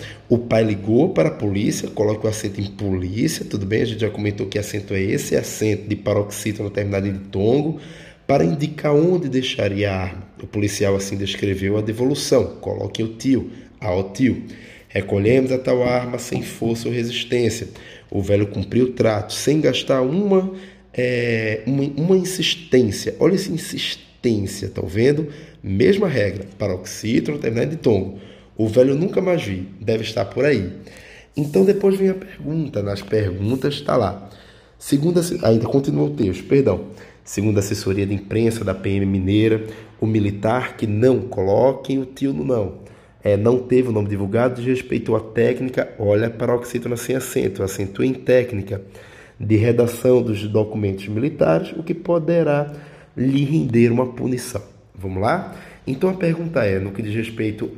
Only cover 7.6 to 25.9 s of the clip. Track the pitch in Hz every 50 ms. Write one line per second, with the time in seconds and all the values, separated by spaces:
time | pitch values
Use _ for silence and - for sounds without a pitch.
7.6 | 147 160 156 - - - - - - - - _ _ - 139 147 165 170 165 139
8.6 | 147 151 - - - 151 147 147 160 180 185 170 - 135 123 131 127 - - -
9.6 | 107 101 101 98 101 101 95 92 92 92 87 92 - - - - 104 98 - 107
10.6 | 104 101 - - 104 98 98 95 98 - 107 98 98 98 - - - 101 95 92
11.6 | 98 98 104 107 107 110 104 110 123 131 143 143 - - - 127 95 87 - -
12.6 | - 95 98 101 101 104 - - 110 110 - - - 135 135 110 92 - - -
13.6 | - - - - - 104 90 95 95 - - - 131 117 - - - - - -
14.6 | - - - - - - - 101 98 - 104 101 101 110 127 135 131 127 131 127
15.6 | - 135 127 123 123 123 123 123 123 123 123 117 - - - 123 - - - -
16.6 | 113 117 117 113 - 120 120 123 117 117 117 - - - 131 123 120 110 101 -
17.6 | 95 90 - - - - - - - - - 101 98 101 101 101 104 101 - 104
18.6 | 95 95 - 117 127 127 - - 117 110 107 101 - - - - - 139 147 156
19.6 | 147 135 127 - - - 139 131 127 135 160 190 208 202 190 185 185 190 190 -
20.6 | - - - - - _ - - 127 123 127 120 120 120 113 113 110 107 107 107
21.6 | - 127 139 139 139 143 143 143 160 180 190 190 180 - - - 160 - - -
22.6 | - - - 127 120 104 95 - - 104 - - - 165 196 180 - - 175 160
23.6 | - - - - - - - - - - _ - - 123 113 104 98 98 - -
24.6 | - 95 - - 98 92 87 104 120 139 147 147 156 151 - - - - - -
25.6 | - 98 95 98 123 180